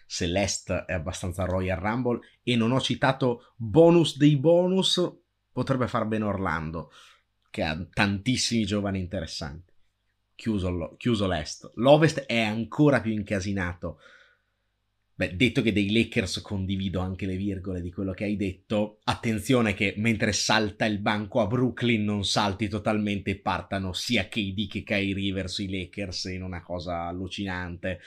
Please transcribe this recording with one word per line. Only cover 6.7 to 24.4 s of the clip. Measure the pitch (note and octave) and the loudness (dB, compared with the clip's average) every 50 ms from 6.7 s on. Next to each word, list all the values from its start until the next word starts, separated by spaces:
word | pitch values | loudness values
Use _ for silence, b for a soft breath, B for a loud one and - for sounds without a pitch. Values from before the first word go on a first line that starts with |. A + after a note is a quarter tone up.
| D#2+ E2+ D2+ B B B B B B B B _ _ _ _ _ | -6 -8 -10 B B B B B B B B _ _ _ _ _
che | - A2 F#2 | -6 -4 -2
ha | D#2+ D#2 E2 F#2 - - | -2 -2 -4 -6 -4 -2
tantissimi | - G#2+ G2+ G2+ G2 F#2+ B2+ B2+ A2+ - - A#2+ A2+ A2 | 0 2 2 0 0 0 -2 0 0 0 0 0 0 0
giovani | F#2 G#2 G#2 G2+ G2+ G2 F#2+ | 0 0 -2 -2 -2 -2 -4
interessanti. | F2+ E2+ - F#2 D#2+ - - - E2+ D2 D2 D#2+ - _ _ _ _ _ _ _ _ _ _ _ _ _ _ | -4 -4 -6 -6 -8 -8 -8 -10 -10 -10 -10 -14 -16 _ _ _ _ _ _ _ _ _ _ _ _ _ _
Chiuso | - - A#2 G#2+ G2 F2+ F#2 | -8 -4 -2 -2 0 0 -2
lo-, | F2+ F2 D#2+ - - | -2 -2 -4 -6 -8
chiuso | - - A#2+ A#2 G2+ G#2 | -4 -2 0 0 2 0
l'Est. | F#2 F2 E2 D2+ - - - - - - | 0 0 -2 -4 -6 -10 -12 -14 -12 -6
L'Ovest | - A2+ C3+ D3 D3+ D#3+ D3 D3 - | 2 6 8 8 8 8 6 4 0
è | - - A#2 A#2 | -4 -2 0 0
ancora | A2+ G#2+ G#2+ A2+ A2+ A2 - - D3+ D3 C3+ A#2 | 0 0 -2 -4 -4 -4 2 4 4 6 4 4
più | G2 A2+ | 2 0
incasinato. | A2 G#2+ G2 - G#2+ G2 F#2 G#2 G2 G2 F2+ F2 E2+ - - E2+ D2+ b b b b b b b b b b _ _ _ _ _ _ _ _ _ _ _ _ _ _ - | -2 -2 -2 -2 -2 -2 -2 -2 -2 -2 -2 -4 -4 -6 -8 -10 -10 b b b b b b b b b b _ _ _ _ _ _ _ _ _ _ _ _ _ _ -6
Beh, | G2 E2 F2 | -4 -4 2
detto | F2 B2+ A#2 - C#3 | 2 2 4 4 2
che | G#2+ A2+ G2 | 2 2 2
dei | G#2 G#2 G2 G#2+ | 2 2 2 2
Lakers | A#2 A2+ A2+ - A#2+ G2 F2+ - G#2 | 2 2 2 0 -2 -2 -2 -4 -8
condivido | - - G#2 G2 F#2+ F#2 G2 F#2+ F#2+ F#2+ E2 F#2 | -8 -6 -6 -4 -4 -2 -2 -2 -2 -2 -2 -4
anche | F#2 F#2 F#2 F2 G#2 | -4 -4 -6 -6 -6
le | F#2+ F#2 | -6 -4
virgole | F#2 G2 G2+ G2 F#2 F2 G2 F#2 F2+ E2+ | -4 -4 -4 -6 -6 -6 -6 -6 -6 -6
di | E2+ - | -8 -6
quello | G#2+ G2 G2 F#2 | -6 -6 -6 -4
che | - G#2+ | -4 -4
hai | G2+ G#2 | -4 -2
detto, | F#2+ G2+ F#2+ F#2+ - _ - A#2 G#2 G#2+ G#2 - _ _ | -2 -2 -4 -4 -8 _ -2 0 0 0 -2 -4 _ _
attenzione | - A#2 - - A#2 A2 G#2+ - - C3 B2 A2+ G#2+ F#2+ | -4 -4 -2 -2 -2 -2 0 2 2 4 4 4 2 2
che | - G#2+ G2 - G#2 | 0 0 -2 0 0
mentre | G#2+ A#2 A2+ G#2 A#2 G#2+ G2 | 0 2 2 2 2 0 0
salta | - - - A2 A2 A2 G#2 G2 - A#2+ | 0 2 2 2 2 2 0 -2 -2 0
il | A2 G#2+ G2 | 0 0 0
banco | G#2 A#2 G#2+ G#2 G#2+ G2 - B2 G#2+ | 0 0 0 0 -2 -2 0 0 2
a | |
Brooklyn | F#2+ A#2+ B2 B2+ A#2+ A#2+ - B2 A#2+ A#2+ G#2+ G#2 | 2 2 2 0 0 0 0 0 2 2 2 2
non | G#2 G#2 G2+ G2 | 0 0 -2 -2
salti | - - B2+ G#2+ G2+ F#2+ F2+ A2 G2 | 0 0 0 0 0 0 -2 -4 -4
totalmente | G#2+ G#2+ G2+ A#2 G#2+ G#2+ G#2 G#2 G2+ G2 F#2 G2+ F#2+ | -4 -2 -2 0 0 0 0 -2 -2 -2 -4 -4 -6
e | - | -4
partano | - G#2 F2+ E2+ F2 - G2+ G2 F#2+ F#2 F2 | -2 -4 -4 -4 -4 -6 -6 -4 -4 -4 -4
sia | - - - A#2+ G#2 F#2 - | -6 -2 0 0 0 0 0
K | - A#2 | -4 -4